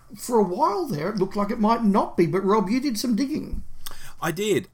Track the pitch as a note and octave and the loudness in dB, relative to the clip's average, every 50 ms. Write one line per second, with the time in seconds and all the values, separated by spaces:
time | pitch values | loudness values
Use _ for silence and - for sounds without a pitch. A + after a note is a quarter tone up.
0 | - - A#3 - - A#3 A#3+ A3 G3+ F3 F3+ A3 D4+ F4+ G4+ G4 E4+ C4+ F3 C#3+ | -20 -20 -16 -12 -4 0 2 2 2 2 2 2 2 2 2 0 -2 -2 -2 -2
1 | D#3 G3 A3 G3 F#3+ F#3+ - G#3 G3+ G3 A#3+ - G#3 A3 A#3 A#3 A#3 G3 F#3+ A#3 | -2 -2 -2 -2 -2 -2 0 -2 -2 -2 0 2 2 2 2 4 4 4 4 4
2 | - - - - E3+ D#3 D#3+ G3 G3+ F#3+ G#3+ A3+ F#3 F#3 A#3+ C4 C4+ D4 A3 - | 2 2 2 2 2 2 2 0 2 4 4 4 2 2 0 0 0 -2 -2 -2
3 | - B3 A3+ A3 C#4+ C4+ D#4 - - - - - - - - - - - - - | 0 0 0 0 0 -2 -2 -6 -6 -6 -6 -6 -6 -6 -6 -6 -6 -6 -6 -6
4 | - - - - D3+ E3 D#3+ F#3 G#3 G#3+ F3+ A#2+ - - | -6 -8 -8 -6 -4 -4 -2 -2 0 2 2 0 0 -2